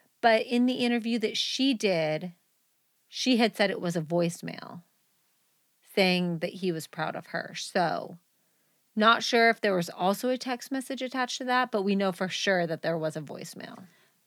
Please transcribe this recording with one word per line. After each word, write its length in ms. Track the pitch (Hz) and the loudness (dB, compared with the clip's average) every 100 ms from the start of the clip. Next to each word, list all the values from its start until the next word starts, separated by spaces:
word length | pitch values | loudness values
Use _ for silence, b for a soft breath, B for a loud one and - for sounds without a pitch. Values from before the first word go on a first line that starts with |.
| b _ | b _
But 260 | 233 220 - | 4 4 2
in 200 | 240 247 | 2 2
the 80 | 254 | 2
interview 340 | 247 240 220 233 | 0 0 0 -2
that 160 | 208 220 | -2 -2
she 380 | - - 262 | -4 0 0
did, 580 | 226 208 175 156 156 180 170 _ _ _ _ _ _ _ | 2 2 2 0 -2 -6 -14 _ _ _ _ _ _ _
she 300 | - - 247 | -4 2 4
had 180 | 226 | 4
said 160 | - 202 | 2 0
it 100 | - | 0
was 140 | 180 | -2
a 60 | 170 | -2
voicemail 800 | 151 170 170 170 170 - - 175 - _ _ _ _ _ _ _ _ _ _ | 0 0 0 -2 -10 -12 -14 -16 -20 _ _ _ _ _ _ _ _ _ _
saying 440 | - 190 180 180 165 | 2 4 4 2 -2
that 120 | 175 | -4
he 180 | 190 185 | -4 -4
was 140 | 160 - | -4 -6
proud 280 | - 160 | -6 -6
of 120 | - - | -6 -8
her. 260 | - - 165 | -8 -8 -10
So, 640 | - 196 170 87 - 175 _ _ _ _ _ _ _ - | -4 0 0 -2 -6 -14 _ _ _ _ _ _ _ 2
not 260 | 214 233 | 4 4
sure 260 | 233 233 226 | 4 4 6
if 100 | 226 | 4
there 160 | 214 185 | 2 0
was 120 | 170 | 0
also 400 | - 180 196 247 | 0 0 2 0
a 80 | 254 | -2
text 340 | 262 240 - | -4 -6 -6
message 300 | 269 254 254 | -6 -6 -6
attached 360 | 254 262 247 - | -6 -4 -4 -4
to 60 | |
that, 260 | 254 247 254 | 0 0 2
but 120 | 214 | 0
we 120 | 190 | 2
know 160 | 196 196 | 2 2
for 180 | 180 185 | 0 -4
sure 380 | - - 185 170 | -2 0 2 0
that 160 | 160 | -2
there 160 | - 165 | -2 -2
was 180 | 156 156 | -2 -6
a 40 | |
voicemail. 640 | 143 - 170 - - - 185 b b b | -10 -12 -12 -14 -16 -18 -20 b b b